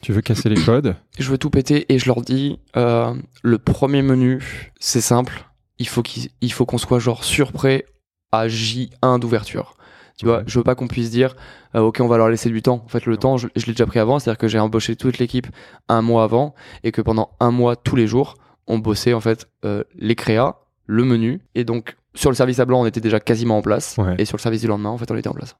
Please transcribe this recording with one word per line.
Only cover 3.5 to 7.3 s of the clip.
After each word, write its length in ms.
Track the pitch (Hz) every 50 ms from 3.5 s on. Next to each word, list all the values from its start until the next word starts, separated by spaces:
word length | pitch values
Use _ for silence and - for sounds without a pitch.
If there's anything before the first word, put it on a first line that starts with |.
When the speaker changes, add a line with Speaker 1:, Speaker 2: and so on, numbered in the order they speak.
| 117 110
Speaker 2:
premier 440 | _ - - - - 135 139 139
menu, 680 | 135 135 131 127 127 123 131 127 131 - - - - - _ _
c'est 220 | - - - 123
simple, 440 | 110 - 120 120 123 - - - - _ _ _ _ _ _ _
il 120 | 123 -
faut 120 | - 123
qu'il, 280 | 113 - - 117 120 131 _ _
il 140 | - 123 -
faut 120 | - 123
qu'on 120 | - - 120
soit 220 | - - 127 123
genre 260 | 113 123 113 117 -
surprêt 600 | -